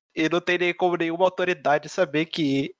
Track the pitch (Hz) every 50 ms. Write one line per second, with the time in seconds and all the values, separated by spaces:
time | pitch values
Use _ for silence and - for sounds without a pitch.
0 | _ _ - 165 160 156 165 175 175 - 175 170 180 175 170 - 185 180 175 170
1 | 170 165 165 170 190 180 180 - 180 175 180 156 131 135 147 156 - 156 - -
2 | 185 151 139 151 160 - - 175 156 139 135 135 139 - -